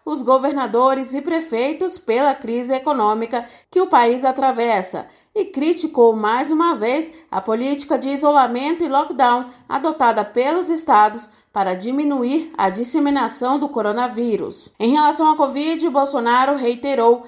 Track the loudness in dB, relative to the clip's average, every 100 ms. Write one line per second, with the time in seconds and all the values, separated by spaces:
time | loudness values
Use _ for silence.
0 | -8 -6 2 2 2 -2 -2 2 2 2
1 | -2 -6 -4 -4 -2 -4 -2 -2 -6 -6
2 | -4 0 2 0 -4 -4 -2 -2 -2 0
3 | 0 0 -2 -6 -8 -16 _ -2 2 4
4 | 4 2 0 0 0 0 0 0 -2 -8
5 | -12 _ _ -6 -4 -2 0 0 -2 4
6 | 4 4 0 -2 0 2 2 2 0 -2
7 | -4 -10 _ -6 -2 -2 -2 -4 -2 -4
8 | -2 0 2 4 2 0 -2 -2 0 0
9 | -2 0 2 2 -2 -14 _ -4 -2 0
10 | 2 2 -2 -2 0 0 -2 -4 2 4
11 | 4 0 -14 _ _ -4 -2 -2 -4 -2
12 | -2 -2 0 -2 -4 -2 -2 -2 -2 0
13 | 0 0 -2 -4 -2 -2 -2 -2 -2 -2
14 | -4 -2 -2 -2 -4 -10 -18 _ 2 4
15 | 2 4 2 2 0 0 -2 -2 0 0
16 | 0 0 2 2 2 0 -2 -2 -2 2
17 | 4 4